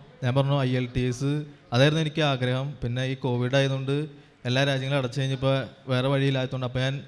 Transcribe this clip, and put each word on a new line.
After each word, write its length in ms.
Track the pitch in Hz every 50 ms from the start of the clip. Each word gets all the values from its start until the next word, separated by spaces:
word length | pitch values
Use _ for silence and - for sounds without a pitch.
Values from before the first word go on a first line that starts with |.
| - - - - 131
ഞാൻ 120 | 123 127
പറഞ്ഞു, 260 | 139 135 139 143 143
"ഐ 140 | 131 127 127
എൽ 120 | 127 127 120 120
ടി 40 | 127
എസ്," 460 | 123 127 120 120 139 139 147 151 147 147 - - - - -
അതായിരുന്നു 280 | 135 135 151 151 160
എനിക്ക് 200 | 160 151 147 156
ആഗ്രഹം. 520 | 151 143 135 123 127 123 127 131 135 143 135 113
പിന്നെ 240 | - 120 120 127 131
ഈ 100 | 131 135
കോവിഡ് 400 | 135 - 131 123 120 123 123 135
ആയതുകൊണ്ട് 520 | 139 139 135 135 135 131 131 139 143 151 147 - - - - - _ -
എല്ലാ 180 | 123 123 131 139
രാജ്യങ്ങളും 360 | 143 135 131 131 135 143 143
അടച്ചു 200 | 131 120 117 147
കഴിഞ്ഞപ്പോൾ 460 | 135 135 135 127 135 135 135 135 123 - - - - 131
വേറെ 200 | 127 127 127 135
വഴിയില്ലാത്തതുകൊണ്ട് 580 | 143 135 139 139 135 131 131 127 135 127 131
അപ്പോൾ 140 | 123 127 127
ഞാൻ 240 | 131 135 139 143 135